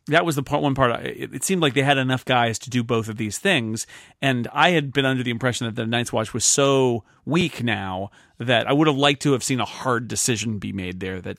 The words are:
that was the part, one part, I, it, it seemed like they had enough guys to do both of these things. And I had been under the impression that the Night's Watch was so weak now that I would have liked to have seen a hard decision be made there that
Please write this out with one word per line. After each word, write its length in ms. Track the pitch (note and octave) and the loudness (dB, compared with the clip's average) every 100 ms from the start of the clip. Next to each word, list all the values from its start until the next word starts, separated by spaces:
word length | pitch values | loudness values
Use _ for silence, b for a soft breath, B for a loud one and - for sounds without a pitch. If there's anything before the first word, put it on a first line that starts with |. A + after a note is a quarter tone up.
| - | 0
that 180 | D#3 F3 | 2 2
was 80 | |
the 80 | C#3+ | -2
part, 180 | C3 D3 | -2 0
one 120 | D3 | 0
part, 160 | C3+ B2 | 2 2
I, 100 | B2 | 0
it, 320 | B2+ - C3 | -6 -8 -8
it 100 | C#3 | -6
seemed 180 | - F#3+ | -2 2
like 120 | D3 | 2
they 80 | C3 | 2
had 160 | C3+ C#3 | 2 2
enough 260 | C3 C3 | 2 0
guys 340 | - B2 A#2 G#2+ | 2 2 2 -2
to 100 | - | -4
do 120 | B2 | -2
both 260 | A#2 A2+ A2 | 0 0 -2
of 80 | G#2+ | -4
these 220 | G#2+ - | -6 -2
things. 480 | G3 D#3+ A2 A2+ - B B _ | 0 2 0 -6 -8 B B _
And 280 | C#3 B2 A#2 | 0 0 -2
I 180 | C#3+ E3+ | 2 4
had 220 | E3 C#3 | 4 0
been 120 | C#3 C3+ | 0 0
under 160 | C3 | 0
the 80 | B2 | -2
impression 340 | A2+ B2+ A2+ A#2+ | -2 -2 -2 -4
that 100 | A2+ | -4
the 100 | A2+ | -2
Night's 260 | A#2 A#2 | -2 -2
Watch 220 | A2+ A2 | -4 -4
was 100 | A#2 | 0
so 600 | - - C#3 C3+ C3 A#2 b b | 2 4 4 4 4 0 b b
weak 380 | - E3 E3 - | -2 0 0 -2
now 480 | A#2+ G2+ F#2+ F#2 G2 b b - | -2 -2 -4 -6 -8 b b -6
that 280 | A#2+ A#2 A2+ | 2 2 4
I 60 | |
would 160 | C#3+ D#3 | 4 4
have 80 | C#3 | 4
liked 260 | C#3+ C#3+ | 2 2
to 100 | D3 | 2
have 120 | B2+ | 0
seen 160 | - B2+ | 0 -2
a 40 | |
hard 440 | G#2+ - C3 A#2 A#2 | -4 -4 -2 -2 -2
decision 500 | G#2+ - A2 A2 G#2+ | -2 0 0 -2 -4
be 140 | G2+ | -6
made 260 | G2 F2+ F#2 | -6 -6 -8
there 220 | F#2 F#2+ | -8 -8
that 180 | G2+ | -10